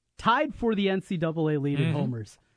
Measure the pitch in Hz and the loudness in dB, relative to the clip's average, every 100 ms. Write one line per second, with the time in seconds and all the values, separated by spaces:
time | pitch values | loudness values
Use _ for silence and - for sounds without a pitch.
0 | _ - 214 247 302 - 233 208 196 190 | _ -2 2 2 2 -2 -2 2 2 0
1 | - 185 160 160 156 151 143 143 160 147 | -2 -2 -2 0 0 0 0 0 0 0
2 | - 117 104 - _ | -2 -4 -8 -16 _